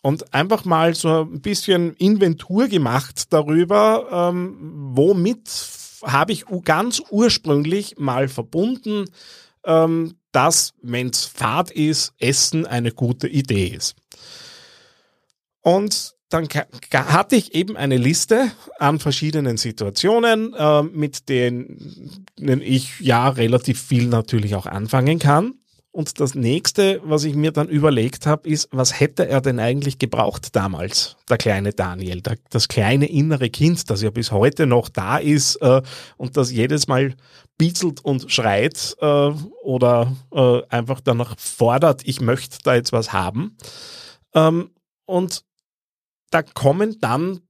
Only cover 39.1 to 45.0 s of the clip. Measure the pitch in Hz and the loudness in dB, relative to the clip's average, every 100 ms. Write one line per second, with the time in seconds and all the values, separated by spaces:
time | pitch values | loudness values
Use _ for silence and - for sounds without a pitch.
39.1 | 147 143 147 180 466 453 127 123 120 120 | 4 2 -2 -12 -10 -4 2 4 4 2
40.1 | 131 - 147 127 120 - 120 117 135 - | -4 -6 2 4 4 0 -4 -4 -4 -2
41.1 | 117 117 110 - - 117 127 165 135 - | -2 -4 -8 -12 0 2 4 2 2 -4
42.1 | 127 120 131 - - 139 123 120 120 110 | -2 -2 -2 -4 -6 0 0 0 -4 -2
43.1 | 95 92 110 208 _ - - - - - | -2 -2 -6 -8 _ -20 -20 -20 -20 -20
44.1 | _ _ 160 160 165 - _ _ _ | _ _ 2 4 2 -6 _ _ _